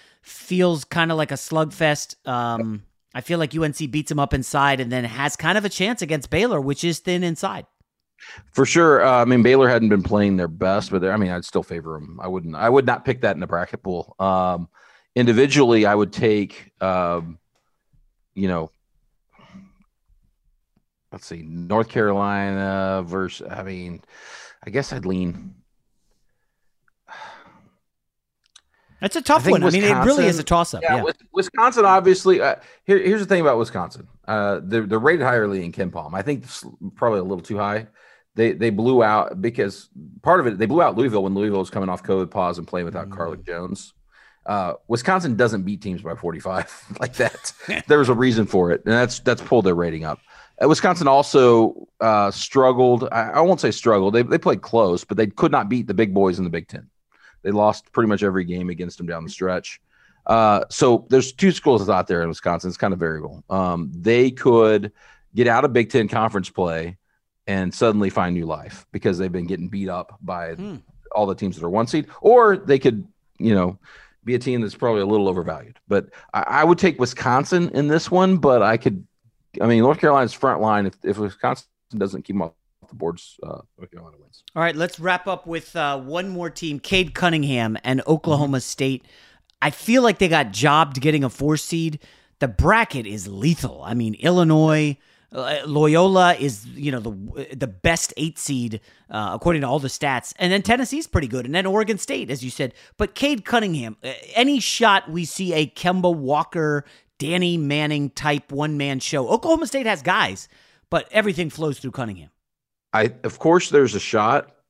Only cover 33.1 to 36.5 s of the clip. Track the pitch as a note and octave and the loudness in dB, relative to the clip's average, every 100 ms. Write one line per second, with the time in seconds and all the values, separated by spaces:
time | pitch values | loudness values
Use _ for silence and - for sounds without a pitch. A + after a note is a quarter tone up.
33.1 | G#3+ F#3+ F#3 D3+ A#2 A#2 F#2+ E2 - - | 0 2 2 4 2 0 -4 -10 -12 -20
34.1 | _ - G#2+ G2+ F2+ F2+ A2+ G#2 A2 C3 | _ -6 -2 0 -2 -2 -2 0 2 2
35.1 | E3+ B2+ A#2+ G#2 F#2+ E2+ - F#2 E2+ D#2 | 2 2 2 0 -2 -6 -6 -8 -8 -10
36.1 | F#2 A2 C#3 B2+ | -8 -6 -6 -10